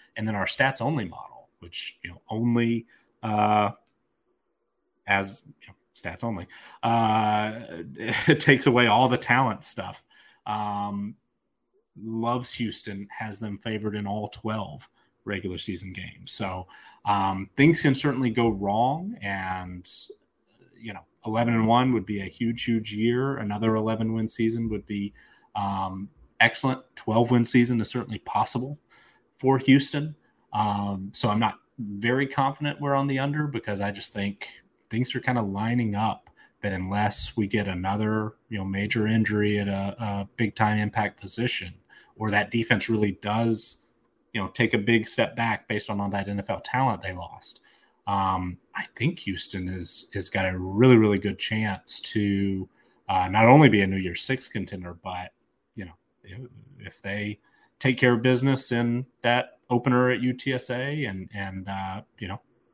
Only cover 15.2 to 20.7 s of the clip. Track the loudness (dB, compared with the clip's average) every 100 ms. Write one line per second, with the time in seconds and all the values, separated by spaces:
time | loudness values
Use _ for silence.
15.2 | -8 -6 -6 -8 -8 -8 -10 -12 -16 -14
16.2 | -8 -4 -4 -6 -10 -18 -20 -8 0 2
17.2 | 2 -2 -2 4 6 6 4 2 0 0
18.2 | 0 2 2 2 0 2 2 0 -6 -8
19.2 | -6 -6 -6 -6 -8 -12 -14 -14 -16 -20
20.2 | _ _ _ _ _